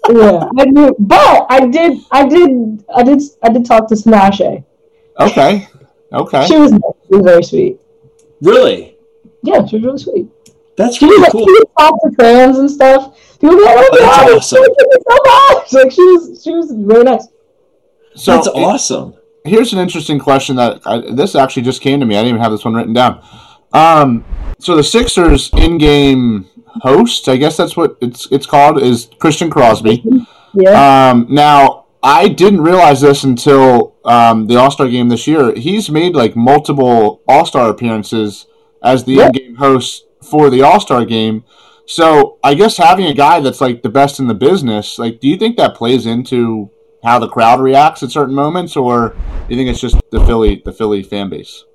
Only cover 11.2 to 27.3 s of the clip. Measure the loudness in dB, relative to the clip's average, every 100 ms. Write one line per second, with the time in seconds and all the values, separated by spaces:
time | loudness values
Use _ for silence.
11.2 | 4 2 4 4 4 2 2 2 -4 0
12.2 | 4 4 4 2 -2 2 2 2 0 _
13.2 | _ _ 2 4 4 6 4 4 4 4
14.2 | 4 2 2 2 2 2 2 2 2 2
15.2 | 4 4 4 2 0 2 2 4 4 4
16.2 | 0 -16 -8 -6 -6 -8 0 2 2 0
17.2 | -6 _ _ _ _ _ _ _ _ _
18.2 | -2 0 0 -2 -2 -2 -6 -8 -12 -20
19.2 | _ _ -2 -2 0 -4 -6 -8 -6 -6
20.2 | -2 -2 -2 -4 -4 -4 -8 -8 -8 -6
21.2 | -4 -2 -4 -4 -6 -6 -4 -2 -2 -2
22.2 | -2 -2 -4 -4 -6 -6 -4 -2 -2 -2
23.2 | _ -20 _ _ _ 0 2 2 0 -2
24.2 | -8 -12 -10 -12 -4 -2 0 -2 -2 -2
25.2 | 0 0 -2 0 0 2 0 2 2 0
26.2 | -2 -4 -8 _ _ -8 0 2 0 -2
27.2 | -4